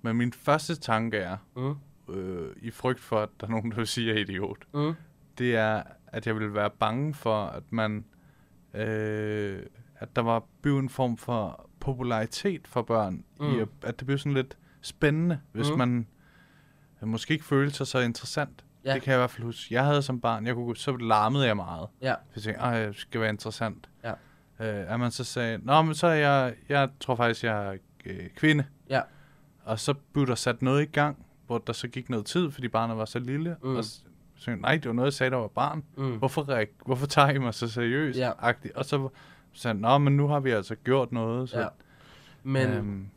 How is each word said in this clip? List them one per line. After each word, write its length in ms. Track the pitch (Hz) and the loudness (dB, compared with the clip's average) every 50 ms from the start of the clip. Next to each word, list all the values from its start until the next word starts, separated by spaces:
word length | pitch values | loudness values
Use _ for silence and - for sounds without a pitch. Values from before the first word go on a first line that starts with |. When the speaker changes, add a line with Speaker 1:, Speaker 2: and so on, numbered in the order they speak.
Speaker 1:
men 140 | - 117 113 | -2 0 0
min 180 | 117 120 123 120 | 0 0 -2 -4
første 420 | - - - 143 160 156 - 170 | -4 2 2 2 2 2 -4 -8
tanke 420 | 147 - - 113 110 113 113 110 | -6 -2 0 0 0 0 0 -2
er, 200 | 104 92 87 92 107 - _ _ | -2 -4 -4 -6 -10 -10 _ _
Speaker 2:
Mm. 200 | 123 127 139 151 143 - - - _ _ - 90 | -6 -4 -4 -6 -6 -12 -20 -20 _ _ -10 -8
Speaker 1:
øh, 400 | 98 92 92 92 87 80 60 - - | -8 -6 -6 -6 -6 -8 -10 -12 -12
i 100 | - 113 | -12 -12
frygt 280 | 110 - - 127 127 - | -12 -2 -2 -2 -2 -2
for, 200 | - - 117 107 | -2 -2 0 0
at 100 | 107 104 - - | 0 -2 -6 -12
der 80 | - | -6
er 40 | 104 | -4
nogen, 200 | 113 113 107 117 | -2 -2 -2 -2
der 60 | 107 | -4
vil 100 | 113 113 | -4 -4
sige, 220 | 104 - 123 117 113 | -2 -2 -2 0 2
at 60 | 110 | 2
jeg 60 | 107 | 0
er 40 | 101 | 0
idiot, 320 | 92 98 92 104 - 101 - - _ - | 0 -2 -4 -4 -6 -8 -12 -16 _ -4
Speaker 2:
Mm. 200 | 147 147 156 165 160 - - _ _ - _ _ | -2 -2 -2 -2 -6 -12 -20 _ _ -20 _ _
Speaker 1:
det 180 | - 123 123 120 | -2 0 2 4
er, 280 | 113 110 110 110 104 - - - - _ | 4 4 2 2 0 -4 -8 -16 -20 _
at 200 | - - 110 107 | -12 -10 -6 -2
jeg 80 | 113 110 | -2 -2
ville 180 | 107 107 107 104 | 0 -2 -2 0
være 160 | 104 104 104 | 0 0 0
bange 440 | - _ 117 107 113 127 143 156 143 | 0 _ 0 0 0 0 -2 -2 -4
for, 320 | 143 - 117 110 107 101 | -2 -2 0 0 0 0
at 180 | 82 - 65 - - | -4 -8 -10 -10 -6
man, 360 | - 113 110 107 107 107 - - _ - _ - _ _ - _ - - - _ - | -2 0 0 0 -2 -4 -8 -12 _ -20 _ -20 _ _ -20 _ -20 -20 -20 _ -8
øh, 840 | 104 110 110 110 107 107 107 107 107 107 107 107 107 104 101 95 95 - 104 _ - - - - | -6 -4 -2 -2 -2 -2 -2 -2 -2 -2 -2 -2 -2 -4 -4 -6 -8 -12 -16 _ -20 -20 -20 -16
at 200 | - - - - | -16 -16 -4 -2
der 60 | 127 | 0
var 220 | 117 117 117 117 - _ _ _ | 2 2 2 2 0 _ _ _
blevet 220 | - 135 139 139 135 | 0 2 2 2 2
en 60 | 131 | 0
form 280 | - - 131 123 117 | 0 0 0 0 0
for 520 | - - - 120 113 104 82 - - - - - _ | -4 -4 -2 -2 -2 -2 -4 -6 -12 -20 -20 -14 _
popularitet 880 | - 143 135 123 123 123 120 110 110 107 - - - 202 180 147 - | -4 -4 -4 -2 -2 0 0 0 0 -2 -4 -2 -2 -2 -2 -2 -8
for 140 | - - 127 | -4 -4 -4
børn, 420 | 113 - 117 113 104 95 92 - - - _ - | 0 2 2 2 2 2 -2 -6 -10 -14 _ -4
i 40 | 147 | 0
Speaker 2:
Mm. 160 | 147 135 120 | 0 2 2
Speaker 1:
at, 80 | 110 107 - - - | 0 -2 -6 -8 -8
at 160 | 117 117 - | -8 -6 -6
det 60 | 131 | -2
blev 100 | 127 139 | -2 -2
sådan 160 | 139 - 147 139 | 0 0 0 0
lidt 240 | 135 127 - - _ - _ _ - | 0 0 -2 -8 _ -20 _ _ -16
spændende, 580 | - - - _ - 147 147 156 170 175 165 139 - - | -16 -16 -4 _ 2 2 4 4 2 0 0 -2 -6 -10
hvis 200 | _ - 139 143 | _ -2 0 2
Speaker 2:
Mm. 60 | 151 | 2
Speaker 1:
man, 300 | 143 127 123 123 120 113 - _ _ - - - - - _ - - - _ _ - - _ _ - | 2 2 2 2 0 -2 -4 _ _ -20 -20 -20 -20 -20 _ -20 -20 -20 _ _ -20 -20 _ _ -8
øh, 60 | - | -4
måske 260 | 110 113 110 - - 160 | -4 -4 -4 0 -2 -2
ikke 120 | 151 - | -2 0
følte 300 | - 143 135 139 143 143 | 2 2 4 4 2 0
sig 120 | - 139 | -4 -6
så 120 | - - 131 | 0 2 2
interessant. 680 | 123 117 117 - - - - 156 143 143 - - - - _ _ _ | 2 2 0 -4 -8 -6 -4 -4 -4 -4 -6 -20 -20 -20 _ _ _
Speaker 2:
Ja. 80 | 131 135 | -2 -2
Speaker 1:
Det 80 | 131 | 0
kan 100 | - 139 | 2 2
jeg 60 | 135 | 4
i 20 | 127 | 4
hvert 100 | 123 123 | 4 2
fald 160 | - - 113 | 0 -6 -8
huske. 280 | 117 117 - - - 110 | -8 -8 -8 -8 -2 0
Jeg 120 | 120 135 | 2 4
havde 160 | 147 147 143 | 4 4 4
som 200 | 143 139 131 120 | 2 0 -4 0
barn, 240 | - 120 113 110 107 | 0 0 0 0 0
jeg 80 | 120 123 | -2 -2
kunne, 220 | 117 120 120 113 | -2 -2 -4 -6
så 180 | - - 147 131 | -4 -2 -4 -4
larmede 480 | 123 120 113 110 107 104 110 131 143 135 | -2 2 4 6 6 6 4 4 4 4
jeg 80 | 120 110 | 4 2
meget. 320 | 101 92 87 85 82 82 - _ _ | 0 -2 -6 -8 -10 -10 -12 _ _
Speaker 2:
Ja. 120 | 127 131 123 | -2 -2 -2
Speaker 1:
Så 180 | - - - - | -2 -6 -14 -16
jeg 80 | 113 104 | -8 -6
tænkte, 180 | 107 107 - | -6 -4 -2
"Ej, 80 | - 127 | -2 0
jeg 260 | 120 113 110 104 101 | 0 0 -2 -2 -4
skal 260 | - - - - 117 | -10 -14 -8 -4 -2
være 80 | 113 107 | 0 0
interessant." 600 | 107 104 - 110 110 - 113 110 98 - - - - - - | -2 -2 -6 -8 -6 -4 -4 -6 -6 -8 -16 -20 -20 -12 -10
Speaker 2:
Ja. 60 | 117 101 - - - - _ _ _ _ - | -10 -10 -10 -14 -20 -20 _ _ _ _ -8
Speaker 1:
Øh, 340 | 110 110 107 101 92 82 110 | -6 -4 -4 -4 -4 -4 -2
at 60 | 120 | -2
man 120 | 123 120 | -2 -2
så 120 | - - 127 | -2 -4 -8
sagde, 360 | - - 127 120 113 113 104 95 | -6 -4 -4 -2 -2 -4 -4 0
"Nå, 180 | 120 139 156 | 4 4 6
men 140 | 160 160 156 | 6 4 0
så 120 | 151 - | 2 4
er 60 | 170 160 | 4 4
jeg, 420 | 151 147 143 143 135 131 123 117 - - - | 6 4 4 4 4 2 0 -2 -8 -6 0
jeg 200 | 139 143 139 135 - - | 2 2 2 2 0 -8
tror 160 | - - 127 | -4 -2 0
faktisk, 280 | 113 120 117 117 - - | 2 2 2 2 2 0
jeg 240 | 117 107 104 101 98 98 | 0 0 0 -2 -4 -6
er, 40 | 95 - _ _ _ - | -8 -12 _ _ _ -14
øh, 240 | - 92 92 90 87 - | -12 -12 -10 -12 -14 -6
kvinde." 300 | - - 156 151 147 139 - - _ _ - | 2 4 4 4 4 2 -2 -6 _ _ -2
Speaker 2:
Ja. 120 | 135 127 - - - - - - - - - _ _ _ - | -2 -2 -2 -2 -12 -20 -20 -20 -20 -20 -20 _ _ _ -6
Speaker 1:
Og 140 | - 110 113 | -6 -4 -2
så 140 | - - 143 143 - _ - | 0 -2 -2 -4 -6 _ 0
blev 140 | 147 143 | 0 2
der 80 | 127 120 | 2 2
sat 260 | 110 - 127 120 117 | 0 0 -2 0 0
noget 200 | 131 127 135 143 | 2 2 2 2
i 40 | 151 | 2
gang, 400 | 156 - 147 147 147 147 - - - _ - _ | 2 2 2 2 2 0 -6 -14 -20 _ -20 _
hvor 100 | - - | -4 -4
der 160 | 170 - - 117 | -4 -2 -4 -6
så 140 | - - | -6 -6
gik 220 | 120 - 131 123 - | -8 -8 -8 -6 -4
noget 160 | 127 113 107 | -4 -4 -4
tid, 260 | - - 175 180 151 | -2 0 0 0 0
fordi 160 | 139 - 127 | -2 -6 -8
barnet 300 | 117 - 113 113 117 113 | -2 0 0 0 0 -2
var 80 | 110 110 | -4 -4
så 140 | - - 123 | -4 -4 -6
lille. 380 | 120 123 135 147 160 170 170 - - | -4 -4 -4 -4 -4 -4 -6 -6 -4
Speaker 2:
Mm. 120 | 131 131 | -4 -2
Speaker 1:
Og 80 | 123 113 | -2 -4
s-, 200 | 107 - - - - - - - - _ | -6 -10 -16 -20 -20 -20 -20 -20 -20 _
så 100 | - - | -12 -8
tænkte 60 | - | -6
jeg, 60 | 120 | -6
"Nej, 180 | 92 - 117 143 | -2 0 2 0
det 80 | 160 147 | 2 0
var 60 | 127 113 | -2 0
noget, 120 | 120 127 | 2 2
jeg 80 | 139 139 | 2 2
sagde, 180 | - 131 131 | 2 0 2
der 60 | 131 | 2
var 100 | 127 113 | 0 -4
barn. 360 | 101 _ - 127 147 156 156 143 - - | -4 _ 0 0 0 0 -6 -10 -10 -8
Speaker 2:
Mm. 200 | - 135 131 120 | -4 -4 -4 -2
Speaker 1:
Hvorfor 320 | 110 117 135 - 160 147 139 | 0 -2 0 0 -2 -2 0
reag-, 260 | 135 117 107 - - _ - | 0 0 0 -2 -4 _ -4
hvorfor 200 | - 127 127 139 | -2 -2 0 0
tager 220 | 143 - 156 143 139 | 2 6 6 6 8
I 80 | 143 | 6
mig 160 | 139 131 120 110 | 2 0 -2 -2
så 140 | - 120 | -2 -4
seriøst?" 520 | 117 110 120 120 117 123 143 156 143 120 127 | -4 -2 0 0 2 2 0 0 -2 -2 -2
Speaker 2:
Ja. 120 | 127 123 - - | -2 -2 -2 0
Speaker 1:
agtigt. 340 | - 120 120 - - 101 - | 0 0 0 0 -6 -10 -6
Og 120 | - 131 | -6 -4
så 240 | - - 143 135 135 - - - - - - - _ _ | -2 -2 -2 -2 -4 -8 -14 -20 -20 -20 -20 -20 _ _
sagde 200 | - - 120 110 | -6 -4 -4 -2
jeg, 60 | 98 | 0
"Nå, 160 | 107 117 135 | 4 4 6
men 200 | 143 143 139 139 | 6 6 6 6
nu 100 | 143 143 | 4 4
har 120 | 143 147 143 | 4 2 2
vi 120 | 135 131 | 2 2
altså 240 | 117 107 92 - 113 | 2 2 0 -2 -8
gjort 360 | - - 123 127 135 127 117 | -6 2 2 4 4 4 2
noget." 380 | 127 117 113 113 117 123 131 127 | -2 -2 -2 0 -2 -2 -4 -4
Så, 100 | - - | -2 -4
Speaker 2:
Ja. 80 | - - - _ - _ - - - - - - - - - - - | -4 -4 -6 _ -20 _ -20 -20 -20 -20 -20 -20 -20 -20 -20 -12 -4
Men 240 | 135 135 135 131 127 | 0 2 2 2 2
Speaker 1:
øhm. 380 | - 104 104 101 101 98 98 98 - | 2 0 -2 -4 -6 -6 -8 -12 -16